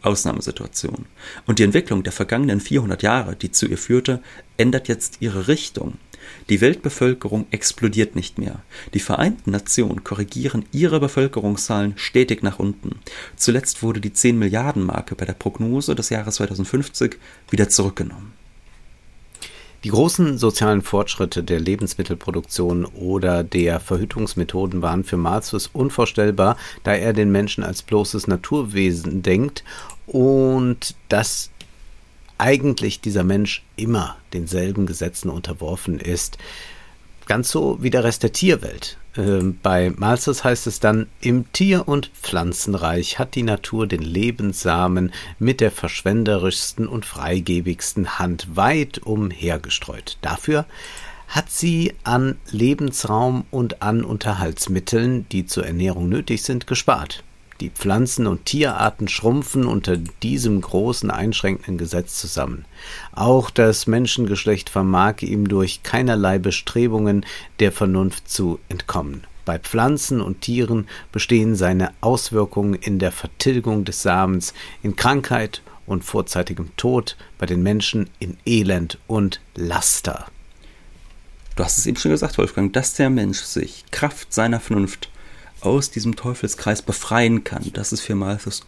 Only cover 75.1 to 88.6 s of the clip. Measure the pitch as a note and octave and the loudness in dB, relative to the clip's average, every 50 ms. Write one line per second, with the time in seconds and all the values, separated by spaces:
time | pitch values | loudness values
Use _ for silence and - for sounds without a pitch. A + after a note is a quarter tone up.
75.1 | C#3 C#3 - - B2 A#2 A2 G#2 - - - - - - - - G2 E2+ - - | 2 2 0 0 0 0 -2 -4 -6 -12 -16 -18 -20 -14 -6 -4 -4 -4 -2 -2
76.1 | - G2+ F#2 - - F2+ F2+ - F2+ F2+ E2 - - - - B2 B2+ B2 - - | -2 -2 -2 -2 -2 -2 -2 -4 -4 -8 -8 -8 -6 -2 0 2 2 2 0 -2
77.1 | - - - - - - F#2+ F2 F2+ F2+ F2+ G2+ G#2+ G#2+ - - - A2 F#2+ - | -6 -14 -16 -18 -10 -6 -2 0 2 2 2 2 2 2 0 0 -2 -2 -2 -4
78.1 | - - - F2+ F2+ - - A#2 A#2+ A2 G2+ F#2+ F#2 F2 E2+ E2 - - - - | -6 -12 -10 -10 -10 -6 -2 2 2 2 4 2 2 0 -2 -4 -8 -10 -6 -2
79.1 | A2 G#2+ G2+ F#2 - - - - - F2+ F2 E2+ E2+ - - - - - - - | 0 2 2 0 0 -4 -12 -14 -10 -6 -4 -2 -2 0 2 0 0 0 -2 -4
80.1 | - - - - - - - - - - - - - - - - - - - - | -6 -6 -10 -18 -20 -20 -20 -20 -20 -20 -20 -20 -20 -20 -20 -20 -20 -20 -20 -20
81.1 | - - - - - - - - - - F2 E2 - - - - - - - D3+ | -20 -20 -20 -20 -20 -18 -14 -8 -4 -2 -2 0 0 0 0 0 0 0 2 2
82.1 | D#3 - - - - - - - - G2+ G2+ G2 - C3 C3 - - - C#3 C3 | 2 2 0 0 0 0 0 0 2 0 0 2 2 0 0 0 0 2 2 4
83.1 | C3 A#2+ G2+ G2 F#2 - - - - - - - - - - - - - D3 D3 | 4 2 2 0 -2 -4 -6 -6 -4 -4 -4 -6 -8 -14 -16 -12 -4 -2 -2 -2
84.1 | - - - - - A#2 A2+ A#2 A#2 A2+ - - A2+ G2+ F#2+ F#2 - - - - | -2 -4 -10 -4 -2 0 2 2 0 0 -2 0 0 2 2 0 -2 -8 -14 -16
85.1 | - - - - - - - - - - - F#2+ B2+ C#3+ C#3 - - A2+ G#2 A#2 | -16 -16 -18 -18 -18 -20 -20 -20 -10 -4 0 2 2 2 2 -2 -4 -4 -2 -2
86.1 | G#2+ - - B2 B2 - - A2 - - - G#2+ G#2+ - - - G2 - - - | -2 -2 -4 -6 -6 -4 -4 -6 -4 -2 -2 0 0 0 -2 -4 -4 -4 -2 0
87.1 | A2+ A#2 A#2 A2+ A#2 A2 - - - - - - - G#2 G#2 - G#2+ - - - | 2 4 4 4 4 2 0 -2 -8 -8 -8 -8 -6 -6 -4 -4 -4 -6 -4 -2
88.1 | G#2 G2 G2 G2 G2+ G2+ - G2+ - - | -2 -2 -2 -2 -4 -4 -6 -8 -8 -10